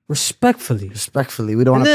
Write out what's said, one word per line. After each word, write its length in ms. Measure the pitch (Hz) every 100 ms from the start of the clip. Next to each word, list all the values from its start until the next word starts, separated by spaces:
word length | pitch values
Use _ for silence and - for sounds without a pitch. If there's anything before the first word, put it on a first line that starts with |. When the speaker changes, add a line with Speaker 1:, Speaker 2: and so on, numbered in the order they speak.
| -
Speaker 1:
Respectfully. 800 | 147 - - 247 240 - 110 98
Speaker 2:
Respectfully. 640 | 107 - 139 131 - 110 110
We 80 |
don't 140 | 127 127
Speaker 1:
And 40 |
Speaker 2:
wanna, 60 | 131